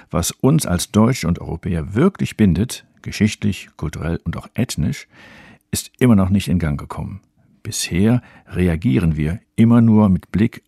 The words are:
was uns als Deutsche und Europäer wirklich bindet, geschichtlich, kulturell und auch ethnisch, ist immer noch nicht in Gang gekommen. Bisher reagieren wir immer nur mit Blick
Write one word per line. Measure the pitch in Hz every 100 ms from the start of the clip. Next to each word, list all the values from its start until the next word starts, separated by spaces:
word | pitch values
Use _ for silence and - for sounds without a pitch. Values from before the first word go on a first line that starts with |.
| _
was | 85 87
uns | - 131 156 -
als | 87 -
Deutsche | 104 117 131 82
und | 85
Europäer | - 82 - 85 80 101
wirklich | 190 - - -
bindet, | 104 82 123 - _ _
geschichtlich, | - - 104 - 104 95 - -
kulturell | 78 - 78 85
und | - -
auch | -
ethnisch, | - 123 - - - - _ - - - - _
ist | - - -
immer | 127 104
noch | 92
nicht | 98 -
in | 90
Gang | 80 69
gekommen. | 71 - 76 95 _ _ _ _
Bisher | - - - 85 107 120 - - -
reagieren | 90 90 82 117 127 85 78
wir | 76 92 _ -
immer | 117 120
nur | 113 107 104
mit | 90 -
Blick | 90 113 -